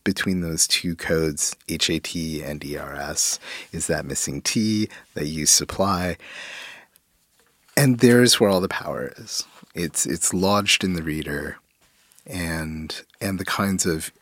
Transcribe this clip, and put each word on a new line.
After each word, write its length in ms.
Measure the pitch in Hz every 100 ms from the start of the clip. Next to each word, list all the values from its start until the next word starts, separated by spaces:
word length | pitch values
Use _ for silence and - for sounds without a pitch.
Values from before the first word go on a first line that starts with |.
between 360 | - 98 - 92
those 260 | 85 80 -
two 280 | - 90 82
codes, 600 | - 82 80 73 - - -
H 200 | 82 -
A 100 | 80
T 420 | - 87 80 78
and 200 | 69 73
E 140 | 71 71
R 160 | 71 71
S, 440 | 71 - - - - - -
is 160 | 82 -
that 180 | 78 71
missing 360 | 69 - 71
T 460 | - 123 107 107 107 - - -
that 120 | 76
you 180 | 80 76
supply. 720 | - - - 95 90 90 85 - - - - - - - _ _ _ _ _ _ _ _ -
And 240 | 143 120
there's 400 | 123 120 123 -
where 100 | 113
all 120 | 95
the 60 | 92
power 460 | - - 69 64 -
is. 280 | - - - - -
It's, 320 | - 85 - -
it's 280 | 87 -
lodged 500 | 92 95 101 101 -
in 100 | 98
the 100 | 87
reader 540 | 80 78 76 71 71 - _ _ _ _ _ _ -
and, 760 | 95 85 80 80 78 78 - - _
and 200 | 98 95
the 60 | 92
kinds 400 | - 101 95 95
of 260 | 80 - -